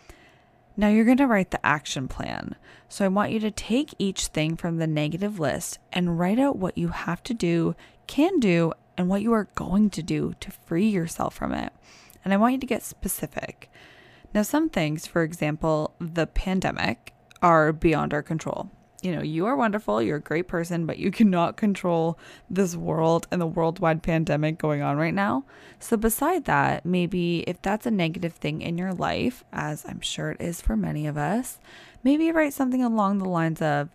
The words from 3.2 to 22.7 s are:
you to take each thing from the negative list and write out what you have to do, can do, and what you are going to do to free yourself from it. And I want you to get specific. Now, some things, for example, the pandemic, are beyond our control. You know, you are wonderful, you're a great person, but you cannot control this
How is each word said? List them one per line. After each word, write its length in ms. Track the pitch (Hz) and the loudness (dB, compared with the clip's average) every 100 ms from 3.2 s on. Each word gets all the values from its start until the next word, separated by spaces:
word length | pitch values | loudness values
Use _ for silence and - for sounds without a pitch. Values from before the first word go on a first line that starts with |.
| 208 | 0
you 80 | 220 | 0
to 140 | 214 | -2
take 420 | - - 233 302 - | -4 -2 0 0 -2
each 260 | 196 190 - | -4 -2 -4
thing 300 | - 156 165 | 0 -2 -2
from 220 | 175 165 | -4 -2
the 100 | 160 | 0
negative 500 | 151 151 165 202 208 | 0 -2 -2 -4 -2
list 400 | 147 71 - - _ | -2 -2 -6 -12 _
and 260 | 180 175 165 | -2 -2 0
write 220 | 180 220 | 0 2
out 160 | 277 - | 2 0
what 200 | 185 - | -4 -2
you 120 | 170 | -4
have 340 | - - 170 | -4 -6 -6
to 120 | - | -6
do, 420 | 233 175 170 165 170 - _ - | -2 0 2 0 -2 -10 _ -8
can 320 | - 330 370 | 0 2 4
do, 320 | 214 170 165 - _ - | 4 4 2 -2 _ -4
and 100 | 180 | 0
what 140 | 202 | 0
you 100 | 220 | 2
are 160 | 226 196 | 2 0
going 360 | - - 190 214 | -6 0 4 4
to 120 | - | 2
do 320 | 156 151 151 175 | -2 -2 -2 -6
to 100 | - | -12
free 380 | - - 170 220 | -14 -4 2 2
yourself 480 | 196 165 - - - | 2 -2 -4 -6 -4
from 160 | 65 | -4
it. 200 | 65 - - - - - - | -4 -6 -10 -20 -20 -20 -10
And 100 | 185 | 0
I 40 | 196 | 2
want 160 | 233 | 4
you 40 | 262 | 2
to 80 | 262 | -2
get 160 | 214 | -4
specific. 880 | - - 196 - 156 - - - - - - - - - - | -6 -8 -8 -6 -8 -8 -12 -12 -20 -20 -20 -20 -20 -20 -4
Now, 80 | 208 | -2
some 260 | 208 294 320 | 2 2 0
things, 380 | - 151 156 - | 0 -2 -2 -4
for 160 | 170 | -2
example, 720 | 160 170 151 151 160 156 156 - | 0 0 -4 -2 0 0 -2 -6
the 260 | 170 170 156 | -8 -2 -2
pandemic, 880 | - - 185 - - - 233 - - _ - | 0 0 0 0 -2 -4 -4 -10 -20 _ 0
are 320 | 175 165 151 | 4 6 4
beyond 400 | 160 170 151 143 | 4 2 2 0
our 100 | 147 | -2
control. 460 | 147 160 - - - - _ _ | -4 -6 -4 -8 -8 -14 _ _
You 140 | 180 | -6
know, 80 | 151 | -4
you 240 | 147 160 202 | -4 -2 0
are 80 | |
wonderful, 480 | 277 226 202 208 214 | 0 0 0 -2 0
you're 140 | 226 151 | 0 -2
a 40 | |
great 280 | - 151 180 | -2 -2 -2
person, 380 | 170 170 170 160 | -4 -2 -2 -2
but 120 | - | -2
you 140 | 196 | -2
cannot 440 | - 220 180 170 - | 4 4 6 2 0
control 640 | 214 190 180 170 165 165 - - - | -2 0 0 2 0 -2 -10 -20 -6
this 240 | 180 190 | 0 0